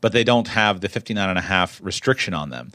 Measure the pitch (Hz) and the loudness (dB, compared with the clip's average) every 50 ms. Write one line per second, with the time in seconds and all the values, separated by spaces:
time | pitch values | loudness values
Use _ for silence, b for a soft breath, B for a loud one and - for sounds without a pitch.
0 | - 113 98 120 113 123 120 120 113 - - 113 107 107 101 90 95 98 - 113 | -2 0 2 2 4 4 4 2 2 0 0 2 2 2 2 0 -2 -4 -4 -6
1 | - - 110 104 98 95 92 90 85 - 95 92 90 - - - - 95 - - | -6 -4 -4 -2 -2 0 0 -2 -2 0 2 2 2 0 -2 -6 -8 -8 -6 -2
2 | - - 131 - - - 90 78 73 71 62 60 62 - - | 2 2 2 2 0 -4 -4 -6 -6 -6 -10 -12 -14 -14 -18